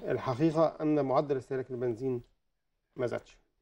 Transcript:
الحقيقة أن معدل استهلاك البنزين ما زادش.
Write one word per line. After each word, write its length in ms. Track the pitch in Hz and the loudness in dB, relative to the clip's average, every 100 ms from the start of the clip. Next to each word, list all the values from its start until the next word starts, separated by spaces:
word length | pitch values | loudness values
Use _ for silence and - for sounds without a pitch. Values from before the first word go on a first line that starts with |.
| - | -2
الحقيقة 680 | 127 131 123 165 156 156 - | -2 -2 2 2 4 2 2
أن 240 | 156 151 135 | 0 2 4
معدل 320 | 160 147 131 | 2 2 -4
استهلاك 340 | - 131 123 | -2 -6 -6
البنزين 500 | 123 123 110 131 123 - _ _ _ _ _ _ - | -4 -2 -2 -4 -4 -8 _ _ _ _ _ _ -4
ما 120 | 120 | -4
زادش. 300 | 113 - - _ _ | -4 -10 -20 _ _